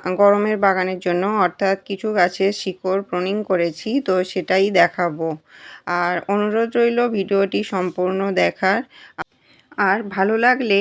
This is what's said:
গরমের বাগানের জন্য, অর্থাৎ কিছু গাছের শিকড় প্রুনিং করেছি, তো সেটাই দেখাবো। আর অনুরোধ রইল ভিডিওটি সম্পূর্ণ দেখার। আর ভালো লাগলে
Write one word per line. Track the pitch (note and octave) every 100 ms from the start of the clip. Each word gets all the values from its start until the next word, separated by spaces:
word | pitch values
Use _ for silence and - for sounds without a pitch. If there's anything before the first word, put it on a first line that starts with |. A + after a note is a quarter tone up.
| F3+
গরমের | F#3 G3+ G3+ G#3 G#3+
বাগানের | G3+ F#3+ F#3 F#3
জন্য, | F#3 F3 F#3+ G#3+
অর্থাৎ | F3+ - G3 G3
কিছু | - G3 G#3+
গাছের | G#3+ F3+ F#3 G3
শিকড় | G3+ - F#3 F#3 F#3+
প্রুনিং | G3 F3+ F#3 G#3
করেছি, | G#3 F#3 E3+ D#3+ A3 C4
তো | C4+ F#3
সেটাই | F3+ F#3+ D#3+ F#3 G3
দেখাবো। | G3 E3+ - F3 D#3 E3 D#3 _ - - - - F3
আর | F3 F3+ -
অনুরোধ | G#3 G#3 A3 A3+ A#3+
রইল | A#3+ A#3 A#3+
ভিডিওটি | A3 F#3 G3 G3 G3+
সম্পূর্ণ | G#3 F#3+ F3+ E3 F#3 F#3+ G3
দেখার। | F3+ F3 - F#3+ G#3+ - - - - - _ _ _ _ -
আর | G3 G#3
ভালো | G#3 G3 G3 A3+
লাগলে | A#3+ B3+ A#3+ G3